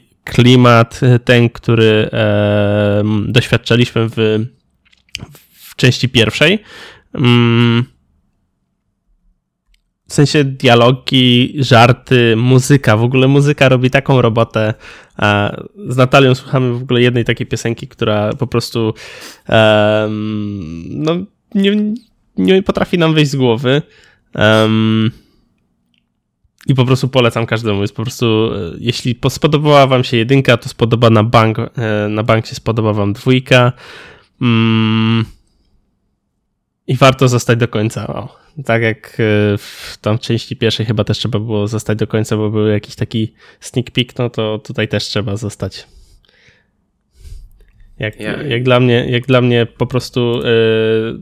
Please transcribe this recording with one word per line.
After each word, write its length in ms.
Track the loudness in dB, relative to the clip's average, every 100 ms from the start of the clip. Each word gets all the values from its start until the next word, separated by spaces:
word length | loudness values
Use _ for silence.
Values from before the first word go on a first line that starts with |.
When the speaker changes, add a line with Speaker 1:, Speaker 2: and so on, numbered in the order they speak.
| _ _
Speaker 1:
klimat, 760 | -4 2 6 6 6 6 4 0
e, 160 | 2 2
ten, 320 | 4 2 2
który, 600 | -2 -2 2 4 2 0
em, 1200 | -2 0 0 0 0 0 0 0 0 0 -2 0
doświadczaliśmy 760 | -2 0 -4 0 0 2 0 -4 -2
w, 300 | 0 0 -4 _ _ _ _ _ _ -18 -18 -20 _
w 240 | _ -20 -2
części 320 | -2 0 -2
pierwszej. 500 | 0 -2 0 0 0 -6 -20 -20 -20 _
Mm. 680 | -2 0 2 2 2 0 -2 -6 _ _ _ _ _ _ _ _ _ _ _ _ _ _ _ _ _ _ _ _ _ _
W 40 |
sensie 300 | 0 2 2
dialogi, 1080 | -2 0 2 4 4 2 0 2 4 2 0 -2
żarty, 760 | 4 6 6 2 0 2 2 2
muzyka, 600 | 4 2 4 2 4 2
w 60 |
ogóle 240 | 2 2 2
muzyka 400 | 4 2 2 2
robi 220 | 4 2
taką 320 | 0 0 2
robotę. 520 | 2 0 -2 -2 -4 -4 -14 -20 -20 -4
A 360 | 0 0 -2 -6 -16 -14 -6
z 80 | 0
Natalią 380 | 2 4 4
słuchamy 380 | 2 -2 -2 -2 -4
w 40 |
ogóle 180 | -2 2
jednej 220 | 2 0
takiej 220 | -4 -4 -6
piosenki, 420 | -6 -6 -8 -12
która 440 | -6 -2 0 -2
po 140 | -4 -4
prostu, 480 | -4 -4 -4 -4 -6 -16 -20 -20 -18 -2
em, 1600 | 2 4 4 2 0 -2 -6 -6 -6 -8 -10 -12 -12 -12 -6
no, 80 | -4 -4 -8 _ _
nie, 380 | -2 0 -2 -4 -8 _ _ _ -2
nie 260 | 2 2
potrafi 360 | 0 -4 -2 0
nam 160 | 0
wyjść 160 | 2 0
z 60 | 0
głowy. 460 | 0 0 0 -2 -4 _ _ _ _
Em, 760 | 0 2 4 2 0 0 0 -2 -6 _ _ _ _ _ _ _ _ _ _ _ _ _ _ -2
i 80 |
po 100 | 0
prostu 240 | 2 0 0
polecam 380 | 0 0 0 -4
każdemu. 360 | -4 -2 -2
Jest 140 | -4 -6
po 60 |
prostu, 480 | -10 -4 0 0 0
e, 180 | -4 -10 -10
jeśli 360 | -12 -8 -8
po-, 160 | -4 -4
spodobała 560 | -2 -2 0 4 4 4
wam 180 | 2
się 120 | 0 -2
jedynka, 400 | 2 2 2 0
to 120 | -2
spodoba 420 | -4 -2 2 4
na 140 | 4
bank, 340 | 4 2 2 -2
e, 100 | -6 -6 -4 -4 -2
na 140 | -4
bank 240 | 0 -2 -2
się 80 |
spodoba 380 | -8 -4 -2 -2
wam 200 | 0 -2
dwójka. 600 | -2 0 0 2 2 2 -2 -20 -20 -20 -20 _ -4
Mm. 840 | 0 2 2 0 0 0 0 -2 -4 -10 _ _ _ _ _ _ _ _ _ _ _ _ _ _ -6
I 100 | 2
warto 320 | 2 4 0
zostać 300 | 0 0 0
do 100 | 0
końca. 380 | -2 -4 -6 -10
O, 300 | -10 -12 _ _ -12
tak 180 | -4 0
jak, 260 | 0 -4 -10 -4
e, 380 | 0 2 0 -2
w 400 | -8 -18 -18 -8
tam 180 | -4 -4
części 380 | -2 -6 -6 -4
pierwszej 300 | -2 -2 -4
chyba 180 | -2
też 140 | -2 -4
trzeba 200 | -4 -6
było 300 | -4 -4 -4
zostać 300 | -6 -6 -4
do 80 | -4
końca, 300 | -4 -2 -4
bo 140 | -2
był 160 | -2 0
jakiś 280 | -2 -6
taki 400 | -10 -8 -6 -8 _ -20 _
sneak 300 | -8 -8 -4
peek, 280 | -4 -4 -6
no 120 | -6
to 280 | -4 -6 -6
tutaj 300 | -10 -6 -4
też 160 | -4
trzeba 320 | -4 -6 -6 -8
zostać. 500 | -8 -8 -12 -12 -20 -20 _ _ _ _ _ _ _ _ _ _ _ _ -20 -18 -20 _ _ _ -20 -10
Jak, 220 | -10 -8
Speaker 2:
Ja- 220 | -10 -8
Speaker 1:
jak 200 | -6 -4
dla 180 | 0 2
mnie, 260 | 2 0 0
jak 160 | -4 0
dla 140 | 0
mnie 260 | 2 0 -2
po 200 | -4 -4
prostu, 540 | -4 -4 -4 -2 -2
e, 40 | 0 2 2 0 0 -2 -4 -10